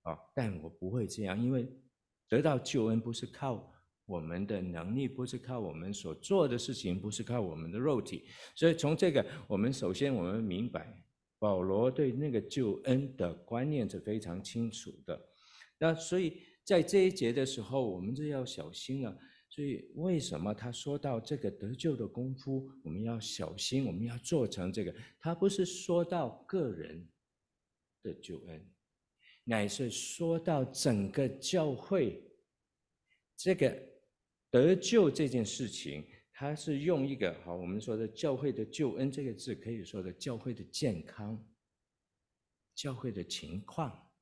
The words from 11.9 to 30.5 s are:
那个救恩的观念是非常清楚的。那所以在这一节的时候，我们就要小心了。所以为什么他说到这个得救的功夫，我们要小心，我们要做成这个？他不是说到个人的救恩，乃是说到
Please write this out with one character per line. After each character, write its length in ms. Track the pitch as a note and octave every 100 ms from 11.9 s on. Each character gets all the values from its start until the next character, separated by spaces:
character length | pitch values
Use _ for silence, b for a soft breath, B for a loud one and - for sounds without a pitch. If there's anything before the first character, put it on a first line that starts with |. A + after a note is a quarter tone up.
| B2+ C#3
那 180 | A#2+ D3+
个 120 | A#2
救 320 | - - A#2 G2
恩 320 | C3+ C3 C#3
的 180 | - F2
观 360 | D#2+ - A#2 C#3
念 200 | D3 G2+
是 120 | F#2
非 180 | G#2+ G#2+
常 240 | F2 F2
清 260 | - A#2 A#2
楚 220 | - - D#2+
的。 240 | D2 D#2+ - B B B B _
那 180 | D#3+
所 240 | D#3+ - F3+
以 220 | E3+ B B B
在 180 | - F#3
这 260 | - G3 F#3
一 40 |
节 220 | F#3+ A#2
的 120 | B2
时 140 | C3 A#2+
候， 300 | G2+ C3+ A#2+
我 100 | F#2
们 160 | F#2+
就 100 | C3 D3+
要 180 | C#3
小 260 | B2+ - D2+
心 300 | - - C3+
了。 180 | A#2+ F2 B B B
所 160 | -
以 260 | C#3+ - -
为 220 | - F3+ E3
什 220 | - D2+
么 140 | G2
他 180 | G#2 A#2
说 260 | A#2+ - C#3+
到 220 | C#3+ A#2
这 160 | -
个 160 | C#3+ G2+
得 220 | - G2+
救 200 | C3 E3
的 140 | B2+ G2+
功 260 | - C3
夫， 380 | C3 C#3 C3 C3+ -
我 60 | -
们 140 | F2
要 160 | A2+ A#2
小 380 | - - D#2+ F#2+
心， 280 | - C3
我 60 | B2+
们 140 | F2
要 120 | A#2 A#2+
做 280 | - D#3+ A2
成 240 | - F2+
这 140 | G2
个？ 100 | E2+ B B B
他 160 | D#3+
不 140 | E3+ G3
是 160 | F#3+
说 400 | F3+ - - F3
到 240 | E3+ F3 B2+ - -
个 220 | F#3+ C3+
人 360 | E2+ D#2 D#2+ F2 _ _ _ _ _ _ _ _ _
的 120 | G#2
救 260 | - - E2
恩， 200 | F2+ D#2+ - _ _ _ _ _ b b
乃 240 | - A2+ G#2
是 220 | - B2
说 500 | - - - E3+ E3
到 240 | E3